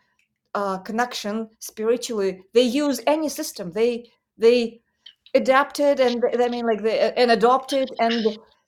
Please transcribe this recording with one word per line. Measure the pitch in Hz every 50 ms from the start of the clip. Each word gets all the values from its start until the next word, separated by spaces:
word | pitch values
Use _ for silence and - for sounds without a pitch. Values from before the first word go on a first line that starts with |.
| _ _ _ _ _ _ _ _ _ _ -
uh, | 208 202 196 190 185
connection | 185 - 214 226 247 240 - - - 202 208 226 226 220 _
spiritually, | _ - - - - 214 226 240 254 - - 240 208 196 190 180 185 - _ -
they | 233
use | 254 240 220 285 294 285 262 - -
any | 294 294 320 311 277
system. | - - 311 - - - 190 175
They, | 165 214 226 247 240 233 233 - _ _ _ _ _
they | - 214 233 247 247 233 233 - - _ _ _ _ - - _ _ _ _ -
adapt | 262 214 254 262 262 285 285 - -
it | 285 285 285 -
and, | 262 247 240 240 240 233 - 233
I | 247 240
mean, | 240 240 233
like, | 233 220 196
they, | 208 220 208 - - 220 -
and | - 247 233
adopt | 233 208 214 240 254 262 262 - 285
it. | 269 262 - - -
And | 226 233 233 233 208 214 208 - - _ _ _ _